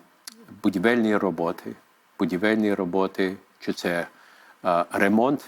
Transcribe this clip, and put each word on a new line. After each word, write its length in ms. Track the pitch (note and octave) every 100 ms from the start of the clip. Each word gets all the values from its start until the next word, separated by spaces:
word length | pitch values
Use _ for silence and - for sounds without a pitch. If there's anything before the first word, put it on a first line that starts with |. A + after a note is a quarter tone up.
| _ _ - - - -
будівельні 540 | G#2 F#2+ A2+ A#2+ A2 G2+
роботи, 580 | G2 E2 E2+ - A2+ - _ _ _ -
будівельні 540 | F#2 F2+ G#2+ A2 G#2
роботи, 640 | G2+ F2+ F#2+ F#2+ - F#2+ G2 _ _
чи 140 | -
це, 340 | F#2 F#2 E2+ E2 - - - - -
а, 220 | F#2 E2+ F2
ремонт, 540 | G2+ G2+ G#2+ C3 C#3+